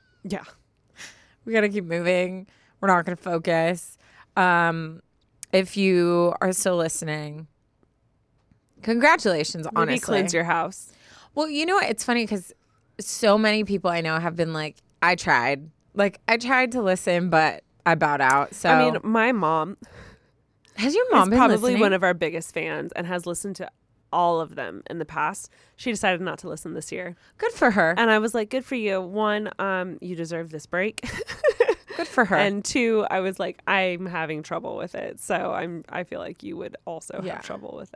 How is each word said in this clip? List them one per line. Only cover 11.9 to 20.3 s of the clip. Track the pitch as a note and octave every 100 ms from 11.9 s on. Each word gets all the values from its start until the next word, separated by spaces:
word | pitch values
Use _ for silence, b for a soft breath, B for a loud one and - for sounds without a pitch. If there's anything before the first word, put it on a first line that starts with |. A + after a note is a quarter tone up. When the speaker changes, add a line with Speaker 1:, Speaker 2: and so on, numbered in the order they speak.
| G#3
Speaker 2:
funny | - A#3+ A3
'cause | G#3 - - _ _ _ -
so | - - A3 G#3
many | G#3+ G#3+
people | G3+ G3 F#3
I | E3+
know | D#3+ D#3+
have | E3+ E3+
been | E3
like, | D#3+ D3+ - _ _
"I | E3+ F3+
tried. | F3+ C3+ B2 C#3 D#3 _ _
Like, | G3+ G3+ - -
I | A3+
tried | A#3+ B3+ B3+
to | B3
listen, | G3 E3+ - F3 F3+
but | D#3+ D#3 D2+ - _ E3+
I | D#3+
bowed | D#3 C#3+
out." | C3 C#3 - -
So | F3
Speaker 1:
I | D#3+ D#3
mean, | D#3
my | G#3+ A3+ A#3
mom | A#3 D#3+ D#3+ D#3+ G3+ - B B B B